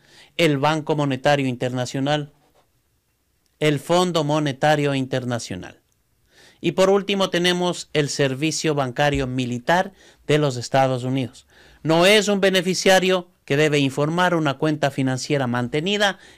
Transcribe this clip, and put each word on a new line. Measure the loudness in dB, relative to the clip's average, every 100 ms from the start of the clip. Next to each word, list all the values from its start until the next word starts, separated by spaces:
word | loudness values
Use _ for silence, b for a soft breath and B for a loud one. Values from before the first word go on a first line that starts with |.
| b b b 0
el | 2 2
Banco | 0 0 -2 -2
Monetario | 0 0 2 2 0
Internacional, | -4 -4 -4 -4 -4 -2 -2 -4 _ _ _ _ _ _ _ _ _ _ _ _ -4
el | -2 0
Fondo | 0 0 2 0
Monetario | 0 0 -2 0 2 2 0 -2
Internacional. | -4 -4 -4 -6 -6 -12 -14 -20 _ _ _ _ _ b b b
Y | -4
por | 2 4
último | 4 0 -2 -2
tenemos | 0 0 0 -2 -4 -6
el | -4 -2
Servicio | 0 -2 -2 -4 -2 -4
Bancario | -2 -4 0 0 0 -4
Militar | -4 -4 -4 0 0 0 b b b 0
de | 2
los | 2 -2
Estados | -2 2 2 0
Unidos. | -2 -4 -4 -10 _ b b b
No | 0 4 6
es | 4 4
un | 2
beneficiario | 2 2 0 0 4 4 4 0 -4 _ -4
que | 2
debe | 2 2
informar | 0 0 -2 0 2 2
una | -2 -2
cuenta | -2 0 -2
financiera | -2 -2 -2 -2 -2 -2
mantenida | -2 -2 -4 -2 0 -2 -4 B